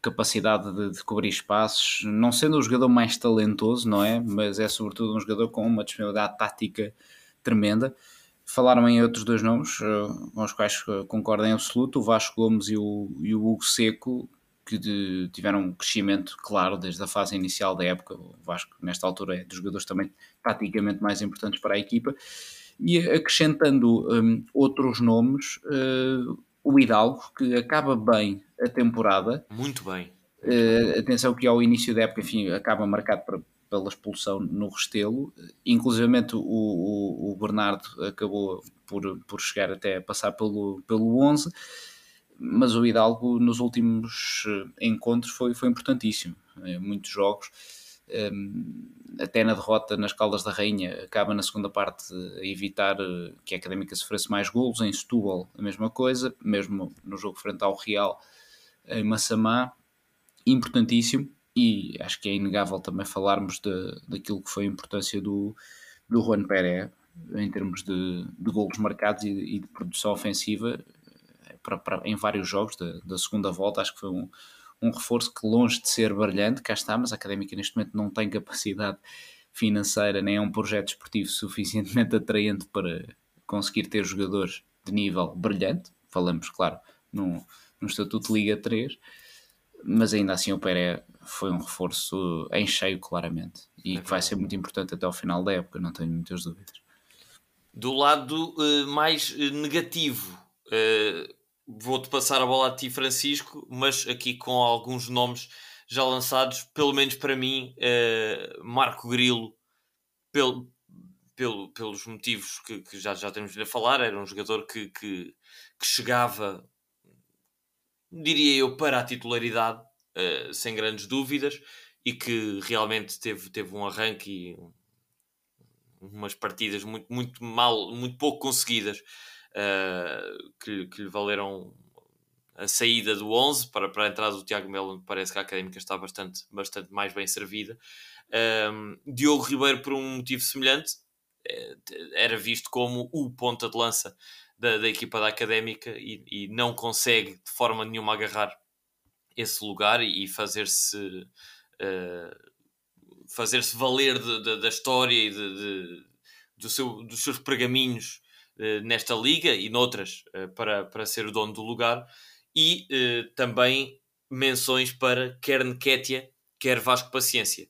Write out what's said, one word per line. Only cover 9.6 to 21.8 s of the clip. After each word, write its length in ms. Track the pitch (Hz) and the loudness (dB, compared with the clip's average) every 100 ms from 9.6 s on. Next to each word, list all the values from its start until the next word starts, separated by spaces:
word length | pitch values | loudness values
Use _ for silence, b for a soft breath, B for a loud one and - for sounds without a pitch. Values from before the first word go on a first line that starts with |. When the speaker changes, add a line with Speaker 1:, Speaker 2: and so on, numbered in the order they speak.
| 151 - | 0 -4
Speaker 1:
eh, 500 | 107 104 104 - - 110 | -2 0 -2 -6 -10 -6
com 80 | |
os 80 | 107 | -6
quais, 320 | - 104 - - | 0 0 0 -4
eh, 160 | 101 98 | -6 -2
concordo 380 | 110 104 107 107 | -4 0 2 4
em 80 | |
absoluto, 460 | 110 - 123 135 135 | 2 2 0 2 2
o 40 | |
Vasco 320 | 107 110 - - | 4 4 2 2
Gomes 320 | 113 110 98 | 4 4 2
e 80 | 107 | -2
o, 340 | 104 104 101 69 | -2 -4 -6 -4
e 120 | 85 | 0
o 120 | 107 110 | 2 2
Hugo 180 | 110 | 2
Seco, 680 | - - 113 110 - 123 127 _ _ _ - | 2 4 4 2 -4 -6 -6 _ _ _ -6
que 120 | 110 | -4
de-, 520 | 104 101 98 92 90 | -2 -2 -2 -2 -4
tiveram 300 | - 104 101 | -4 0 0
um 120 | 92 | -2
crescimento 640 | 90 - 113 98 98 92 - | -4 -2 0 2 0 -2 -12
claro 380 | - 104 92 95 | -2 2 2 0
desde 260 | 90 87 | -4 -6
a 60 | 95 | -4
fase 260 | 104 92 | -2 -2
inicial 400 | 98 92 - 98 | -2 -2 -2 -2
da 120 | 90 90 | 0 0
época. 300 | 90 - 87 | -2 -6 -18
O 200 | 87 - | -18 -18
Vasco, 320 | - 85 - _ | -8 -8 -8 _
nesta 260 | 92 90 92 | -8 -2 -4
altura, 300 | 90 95 90 | -2 -6 -6
é 80 | 92 | -8
dos 120 | 90 | -10
jogadores 280 | 95 95 - | -8 -8 -6
também 260 | 98 95 _ b b | -4 -4 _ b b
taticamente 580 | 117 107 104 104 104 98 | -2 -2 -2 0 0 0
mais 200 | 107 101 | 0 0
importantes 400 | 104 98 107 - | -2 -6 -6 -4
para 140 | 104 | 0
a 40 | |
equipa. 340 | 101 | 0